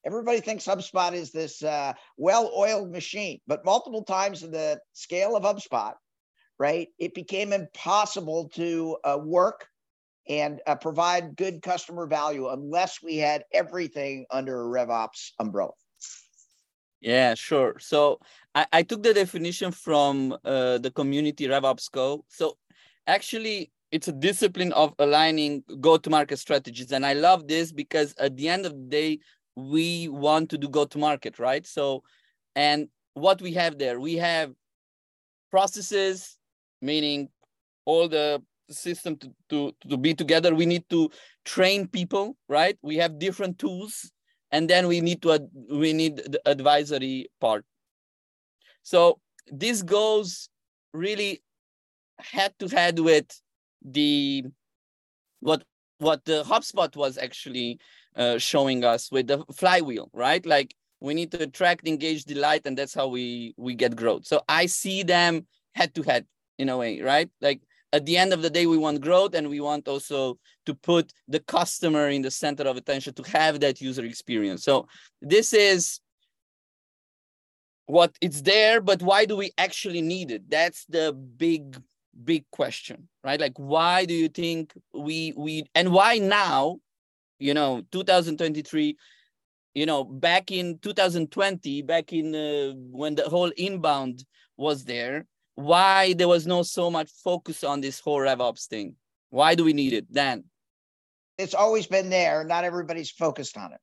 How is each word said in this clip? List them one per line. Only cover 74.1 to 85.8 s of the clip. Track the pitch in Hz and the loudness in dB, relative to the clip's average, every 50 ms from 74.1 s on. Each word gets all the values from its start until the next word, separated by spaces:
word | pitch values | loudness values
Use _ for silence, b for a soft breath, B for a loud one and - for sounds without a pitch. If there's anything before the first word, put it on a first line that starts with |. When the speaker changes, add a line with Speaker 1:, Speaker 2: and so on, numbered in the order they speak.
| 117 - - - 120 107 104 98 92 85 - | -10 -12 -8 -4 -2 0 0 -2 -4 -2 2
Speaker 2:
So | - 139 127 - b b b b b b _ | 2 2 2 2 b b b b b b _
this | - 143 175 214 220 - - | -2 4 4 4 4 6 6
is | 214 208 202 190 180 170 - - - _ _ _ _ _ _ _ _ _ _ _ _ _ _ _ _ _ _ _ _ _ _ _ _ _ _ _ _ _ _ _ _ _ _ _ _ _ | 6 6 6 6 4 2 -4 -6 -10 _ _ _ _ _ _ _ _ _ _ _ _ _ _ _ _ _ _ _ _ _ _ _ _ _ _ _ _ _ _ _ _ _ _ _ _ _
what | - 139 175 175 170 _ - | 4 6 6 6 6 _ -4
it's | 170 180 143 143 | -4 -4 -4 -2
there, | 135 185 196 214 214 220 226 233 | 2 4 6 6 6 6 6 4
but | 202 196 196 180 | 4 2 2 2
why | 180 185 196 202 220 | 4 4 4 4 4
do | 202 214 | 2 0
we | 196 202 185 _ | -4 -4 -4 _
actually | - 180 190 - - - 220 - 175 | -2 -2 -2 -2 -8 -8 -6 -4 -4
need | 160 165 180 185 180 135 | -2 -2 -4 -6 -6 -8
it? | 113 101 95 135 | -8 -10 -6 -2
That's | 147 151 165 156 156 - - | 2 2 2 0 0 -8 -14
the | _ 160 165 160 156 143 | _ -2 0 0 0 -4
big, | 135 135 127 120 123 160 170 165 156 143 139 131 127 127 _ _ _ _ _ _ 110 120 | -6 -14 -20 -6 _ 0 0 0 0 -4 -14 -18 -20 -20 _ _ _ _ _ _ -12 -4
big | 143 165 156 139 _ | -2 -2 -2 -2 _
question, | - - 143 127 - - - - - - - _ _ _ - | -4 -4 -4 -4 -4 -10 -14 -16 -18 -18 -20 _ _ _ -6
right? | 135 143 151 | -6 -2 -2
Like, | 156 139 131 | -2 -4 -4
why | - 139 139 147 160 165 175 180 185 190 | -6 -6 0 2 2 4 4 4 2 2
do | 170 170 | 0 0
you | 165 160 156 | 0 0 -2
think | _ - 170 170 165 165 160 _ _ - _ _ - | _ -4 -4 -4 -4 -6 -8 _ _ -20 _ _ -14
we, | 135 147 151 160 160 160 160 - | -10 -8 -6 -6 -6 -6 -6 -8
we, | - 147 156 156 156 151 _ _ | -8 -8 -6 -6 -6 -8 _ _
and | 165 | 2